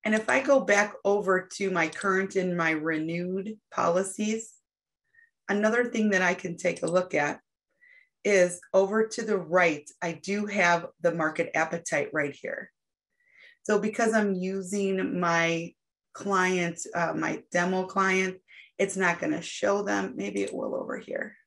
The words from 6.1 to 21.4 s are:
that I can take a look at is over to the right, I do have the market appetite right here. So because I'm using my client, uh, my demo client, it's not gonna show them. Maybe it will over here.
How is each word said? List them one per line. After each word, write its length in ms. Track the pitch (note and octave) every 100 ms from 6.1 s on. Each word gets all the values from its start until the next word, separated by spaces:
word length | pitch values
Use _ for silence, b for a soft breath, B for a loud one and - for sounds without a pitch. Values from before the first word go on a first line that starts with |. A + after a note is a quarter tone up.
that 100 | F#3+
I 140 | F3+ F#3
can 220 | F3+ E3+
take 260 | F3+ E3+
a 40 | D#3+
look 260 | F3 F3+
at 260 | D3+ D3 - _ _ _ b b b b _
is 380 | G3+ G3 F3+ F3 -
over 360 | F#3+ G3 G#3+ A3
to 160 | -
the 140 | A3 G3+
right, 520 | D#3+ F3+ E3+ D3 - -
I 120 | F3
do 340 | E3 - G3+ G#3
have 420 | G3+ F3 E3+ E3+ _
the 120 | F3
market 360 | E3 D#3 D#3 E3+ D#3
appetite 540 | D#3+ E3+ - D3+ C#3+
right 220 | D3+ D3 C#3
here. 360 | - - - _ _ _ _ b b b b b
So 160 | - G#3+
because 340 | G#3+ G#3+ A3+
I'm 220 | A3 G#3 F#3
using 840 | F#3 G3 F#3 G3+ G3 F#3+ F3+ F3+
my 540 | F3 E3+ E3 E3 E3+ _ _ _ _
client, 680 | - G3+ F#3+ F#3 F#3 F3 E3+ -
uh, 200 | E3+ E3 D#3
my 260 | D#3+ D#3+ -
demo 340 | F3 F3+ F#3 F#3
client, 520 | G3 F#3+ F#3+ F#3 F#3 _ B B -
it's 180 | G3 F#3+
not 240 | F#3 E3+
gonna 220 | D#3+ D#3
show 400 | - - G#3 G3+
them. 320 | G3 G3+ F#3+ -
Maybe 280 | G3+ G3
it 100 | G3
will 220 | - - -
over 240 | - -
here. 360 | - G1+ - -